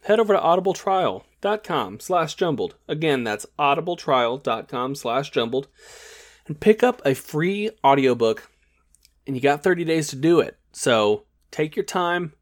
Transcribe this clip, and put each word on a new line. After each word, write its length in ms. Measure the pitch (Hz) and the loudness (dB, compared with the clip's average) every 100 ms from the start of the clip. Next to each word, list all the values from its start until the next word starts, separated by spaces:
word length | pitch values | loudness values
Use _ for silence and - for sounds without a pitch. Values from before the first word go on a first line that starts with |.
Head 160 | - 214 | 0 2
over 120 | 214 | 4
to 80 | 196 | 2
audibletrial 840 | 156 175 190 180 - 190 156 95 - _ | 4 2 2 -2 -2 0 0 -4 -12 _
dot 200 | 196 208 | -4 -4
com 360 | - 160 101 104 | -4 -4 -4 -8
slash 360 | - 180 156 - | -2 -2 -2 -2
jumbled. 400 | 190 135 90 - - | -2 -2 -4 -8 -10
Again, 360 | 151 160 139 | -4 0 0
that's 200 | 113 104 - - | -2 -6 -8 -2
audibletrial 840 | 147 143 165 170 - 131 120 131 | 0 0 -2 -6 0 0 0 -2
dot 260 | 139 113 107 | -4 -6 -6
com 260 | 123 127 | -6 -6
slash 360 | 135 123 120 143 | -6 -4 -4 -2
jumbled. 380 | - 117 131 - _ - - - - - _ _ | -2 -2 -4 -6 _ -20 -20 -20 -20 -20 _ _
And 120 | 151 | -2
pick 240 | 214 214 | 2 4
up 200 | 247 240 | 2 0
a 100 | 139 | -2
free 560 | 131 - 151 170 202 208 - | -2 -4 -2 -2 -2 -4 0
audiobook 640 | 135 139 131 120 113 113 - _ _ _ _ _ _ _ - | 4 4 4 2 0 0 -8 _ _ _ _ _ _ _ -10
and 80 | |
you 80 | 131 | -2
got 200 | 139 147 | 0 0
thirty 220 | 190 175 | 0 0
days 240 | 165 160 151 | 0 -2 -2
to 80 | 131 | -2
do 240 | 156 170 | 2 4
it. 160 | - - _ | 2 -4 _
So 520 | - - 117 104 104 _ _ _ | -6 0 2 4 0 _ _ _
take 240 | - 156 185 | -6 -4 -4
your 80 | |
time 500 | 185 185 175 175 170 _ | -4 -2 -2 -2 -6 _